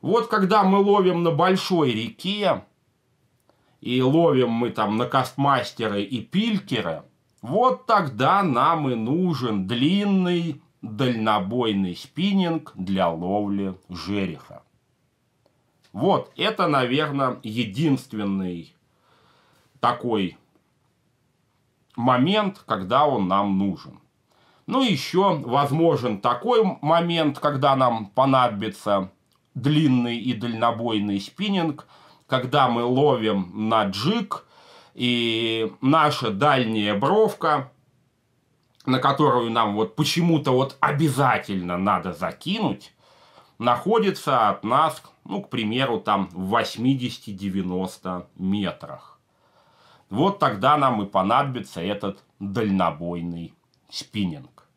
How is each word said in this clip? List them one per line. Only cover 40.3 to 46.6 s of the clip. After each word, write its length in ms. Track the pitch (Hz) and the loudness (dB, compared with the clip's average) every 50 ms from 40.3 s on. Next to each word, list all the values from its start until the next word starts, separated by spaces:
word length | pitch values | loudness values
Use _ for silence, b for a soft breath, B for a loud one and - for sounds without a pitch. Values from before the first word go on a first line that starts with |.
| 165 151 131 135 127 | 2 2 2 2 2
вот 240 | 131 135 131 - - | 2 0 -2 -2 -2
обязательно 1000 | - 147 147 139 160 151 127 131 143 123 117 101 - - 101 95 87 87 90 | -2 0 0 2 0 0 2 2 2 2 2 0 -2 -6 -6 -6 -4 -4 -4
надо 360 | 87 95 101 101 85 80 92 87 | -2 0 0 0 0 -2 -6 -8
закинуть, 800 | - 92 82 - - - 156 196 226 208 143 98 - - - _ b b b b b b b b b b b b b | -6 -6 -6 -6 -8 -6 -6 -4 -2 -2 -4 -4 -6 -10 -20 _ b b b b b b b b b b b b b
находится 920 | 113 120 123 - - 180 220 226 220 196 - - - 151 135 123 113 104 | 0 0 0 0 0 0 0 2 2 0 -2 -2 -2 0 2 2 2 2
от 120 | 98 - - | 0 0 -2
нас, 400 | 107 120 143 156 160 151 - - - _ _ _ | 0 2 2 2 2 -2 -6 -18 -20 _ _ _
ну, 180 | - - - - | -10 -10 -10 -8
к 80 | - | -6
примеру, 480 | - 127 113 104 113 127 135 135 117 101 | -6 -6 -4 -2 -2 -2 -2 -2 -2 -4
там 280 | - - 107 98 95 85 82 | 0 0 0 0 0 -4 -6
в 180 | 90 92 92 | -8 -6 0
восьмидесяти-девяноста 1800 | 107 117 | 0 0